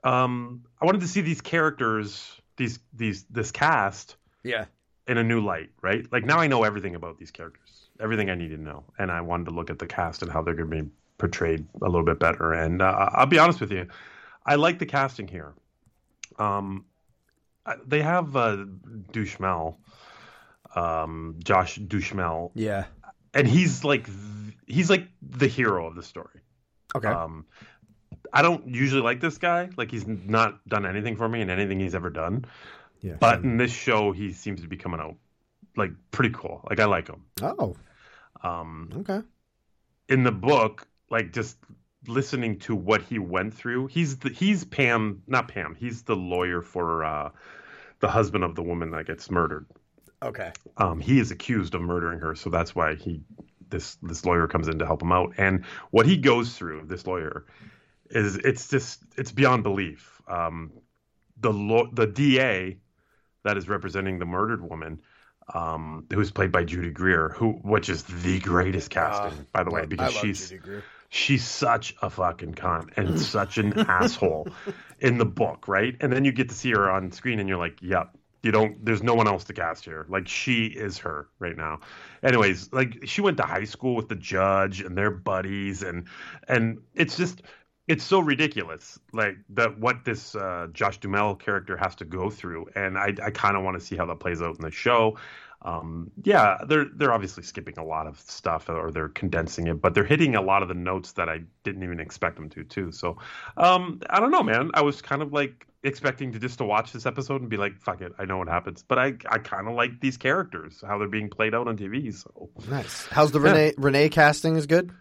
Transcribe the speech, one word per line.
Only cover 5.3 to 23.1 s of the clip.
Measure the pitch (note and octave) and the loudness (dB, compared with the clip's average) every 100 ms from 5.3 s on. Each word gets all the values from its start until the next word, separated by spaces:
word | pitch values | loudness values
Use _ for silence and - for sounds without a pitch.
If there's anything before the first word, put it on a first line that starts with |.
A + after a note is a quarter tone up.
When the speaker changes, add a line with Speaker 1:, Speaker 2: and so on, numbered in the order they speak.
| A#2 | 2
Speaker 1:
light, | G2+ E2+ D#2 _ | 2 -4 -8 _
right? | F#2 A2 A#2+ | 0 0 0
Like, | B2 | -2
now | A#2 D#3+ | 4 4
I | D#3 | 4
know | B2 | 4
everything | G#2+ G#2 F#2+ F2 | 2 0 -6 -8
about | E2+ C#2+ | -12 -14
these | - | -20
characters, | - E2 _ _ _ _ _ | -16 -16 _ _ _ _ _
everything | A2 A2 G2+ | -2 0 0
I | |
need | F2 E2 | -2 -6
to | D#2 | -8
know. | D#2 D2 - - | -10 -12 -14 -6
And | F#2 | -4
I | E2+ | -2
wanted | E2+ F2 E2+ | -2 -4 -4
to | |
look | E2 D#2+ | -6 -8
at | E2 | -10
the | E2 | -8
cast | - E2+ - | -4 -4 -4
and | F2 | -4
how | D#2+ | -4
they're | E2 | -2
gonna | D#2+ D#2+ D#2+ | -4 -4 -4
be | D2+ _ _ - | -6 _ _ -4
portrayed | E2+ - E2 D#2+ D2+ - | -4 0 -2 -2 -4 -4
a | G2 | 0
little | E2+ | 2
bit | E2 D#2+ | 2 2
better. | E2 E2 E2 | 2 2 0
And, | E2 E2 F2 | 0 0 2
uh, | F#2+ F#2+ G2 | 2 4 2
I'll | - C3+ | 4 6
be | D#3+ | 8
honest | E3 E3+ | 6 4
with | G2+ | -4
you, | F#2+ F2 - - - - - | -6 -8 -14 -20 -20 -20 -8
I | - D3 | 0 4
like | E3 F3 | 4 0
the | E3 | -2
casting | C#3 C3+ A#2+ F#2+ | 0 -2 -4 -12
here. | F#2+ D2 - _ _ _ _ _ _ - - | -12 -14 -20 _ _ _ _ _ _ -20 -2
Um, | G#2 G2+ G2 G2 - _ _ _ _ _ _ _ | 0 0 -2 -8 -12 _ _ _ _ _ _ _
I, | - - B2+ | -10 -10 -2
they | D3 | 0
have, | D3+ F3+ D#3+ C3+ | 2 0 0 0
uh, | A2+ G2+ G2 F#2+ - A2+ F2+ | 2 0 -6 -14 -16 -18 -10
Duhamel, | A2+ G2 - F#2+ F2 D#2+ E2 _ - - - - - _ _ - | -6 -6 -2 -2 -2 -4 -10 _ -20 -20 -20 -20 -20 _ _ -8
um, | F2 E2+ D#2+ D#2+ D#2+ E2 D#2+ | -2 -2 -2 -4 -6 -10 -10
Josh | E2+ F#2+ F2+ - | 2 2 2 -4
Duhamel. | G2 G#2 F2+ G2+ F2 E2 F2 | -6 -4 -4 -4 -2 -4 -6
Speaker 2:
Yeah. | - G#2+ G2 - - - | -6 -4 -4 -6 -14 -20